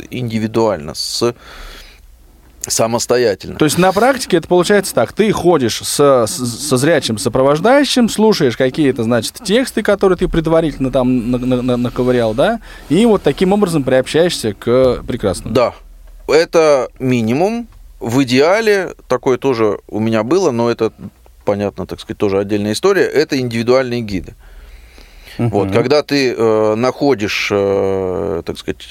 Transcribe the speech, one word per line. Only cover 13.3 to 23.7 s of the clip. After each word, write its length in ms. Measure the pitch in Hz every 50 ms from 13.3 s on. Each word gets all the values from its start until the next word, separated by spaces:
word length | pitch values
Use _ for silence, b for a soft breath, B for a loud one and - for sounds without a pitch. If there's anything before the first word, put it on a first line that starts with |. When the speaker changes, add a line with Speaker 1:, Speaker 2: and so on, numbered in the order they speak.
| 139 - 190 185 196
Speaker 2:
образом 300 | 208 208 185 165 156 131
приобщаешься 680 | 127 127 131 127 - - 151 170 175 - - - 110 101
к 480 | - - 120 117 131 131 127 120 78 - -
прекрасному. 460 | 123 117 - 98 87 - - - 110
Speaker 1:
Да, 200 | 127 120 104 - - - - - - - - - - - -
это 640 | 127 156 170 160 - 170 156 156 147 135 120 - - -
минимум. 680 | 127 131 127 120 113 107 120 139 175 208 233 233 240 - - - - - - -
В 220 | - 117 113 135 139
идеале 680 | 117 123 131 143 165 190 220 233 214 208 196 180 151 - - - -
такое 300 | 131 123 - 135 127 120
тоже 420 | - 139 127 113 113 107 98 - - -
у 120 | - 104
меня 240 | 110 113 113 110 107
было, 280 | 117 156 190 196 156
но 180 | 123 117 117 117
это, 220 | 117 - 113 107 - - - - - _ _ - - - -
понятно, 420 | - 104 101 101 98 - - 95 -
так 120 | 87 -
сказать, 180 | - - 107 -
тоже 180 | 110 101 95 98
отдельная 340 | 101 98 107 104 101 107 107
история. 320 | - - 190 202 180 139
Это 340 | 104 - 127 156 156 156 135
индивидуальные 640 | 127 123 117 117 117 113